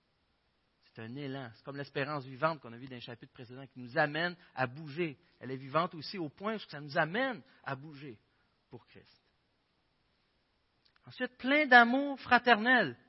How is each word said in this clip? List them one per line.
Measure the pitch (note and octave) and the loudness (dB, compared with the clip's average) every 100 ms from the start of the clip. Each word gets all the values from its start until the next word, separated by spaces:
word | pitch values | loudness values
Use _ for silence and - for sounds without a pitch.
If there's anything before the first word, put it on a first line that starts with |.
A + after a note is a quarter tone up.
| _ _ _ _ _ _ _ _ | _ _ _ _ _ _ _ _
C'est | _ - | _ -16
un | A2+ C3 | -12 -10
élan. | C#3 C3+ B2 A2 | -10 -10 -12 -16
C'est | |
comme | - C#3 | -16 -12
l'espérance | C#3 D3+ C3+ D3+ B2+ | -10 -6 -4 -6 -10
vivante | B2+ D#3 D#3 | -4 -2 -2
qu'on | A#2 | -10
a | A#2 | -16
vu | C3 | -14
dans | B2 | -16
le | |
chapitre | A#2 A#2 C3+ | -14 -16 -18
précédent | - A#2+ B2+ C3+ | -20 -18 -16 -18
qui | C3 | -16
nous | B2 C#3+ | -6 0
amène | D3+ D3+ F3 F3 - | 0 2 -4 -4 -16
à | - B2+ | -4 -4
bouger. | C3+ D#3 C#3+ E3+ B2+ _ _ | -4 -12 -6 -6 -6 _ _
Elle | B2 | -10
est | C3 | -10
vivante | C3+ D3+ F3 E3 | -2 0 0 -4
aussi | - G3 | -12 -8
au | D#3 | -8
point | - G3+ G#3+ | -8 -8 -8
où | |
ça | - D3 | -10 -14
nous | D3 D#3+ | -6 -2
amène | D#3 G3+ C4+ F#3 - _ | 0 0 -4 -4 -12 _
à | - C3+ | -10 -10
bouger | D#3 C#3 D3 G#2+ _ _ _ _ _ | -10 -16 -16 -18 _ _ _ _ _
pour | A#2+ _ | -20 _
Christ. | G2+ F#2 _ _ _ _ _ _ _ _ _ _ _ _ _ _ _ _ _ _ _ - | -20 -20 _ _ _ _ _ _ _ _ _ _ _ _ _ _ _ _ _ _ _ -20
Ensuite, | - B3+ _ | -8 -8 _
plein | B3+ D4 D4 | 0 2 10
d'amour | B3 A#3 C4 C#4+ C4+ | 10 10 4 0 -4
fraternel, | - A#3+ B3 A3 A#3 B3+ D#3+ A#2 | 2 4 6 4 6 4 4 -2